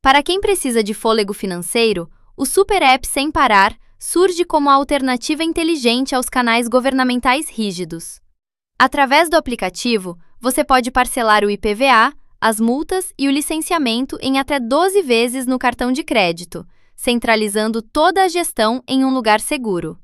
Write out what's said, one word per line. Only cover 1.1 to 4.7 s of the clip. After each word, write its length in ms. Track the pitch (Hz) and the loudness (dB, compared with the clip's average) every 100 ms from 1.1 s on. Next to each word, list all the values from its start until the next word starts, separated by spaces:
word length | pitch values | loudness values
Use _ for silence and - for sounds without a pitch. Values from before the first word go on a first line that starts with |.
| 226 202 | 0 0
financeiro, 760 | 208 202 175 175 240 226 190 170 _ _ - | -4 -6 -8 -4 0 0 0 -6 _ _ -8
o 100 | 277 | -4
Super 340 | - 392 392 | 0 2 2
App 240 | 285 262 | 4 2
Sem 240 | - - 277 | 0 -4 -2
Parar 440 | 311 262 208 196 233 _ _ | 0 4 4 4 0 _ _
surge 460 | - 330 370 339 | -4 2 2 2
como 260 | 349 311 285 | -2 0 4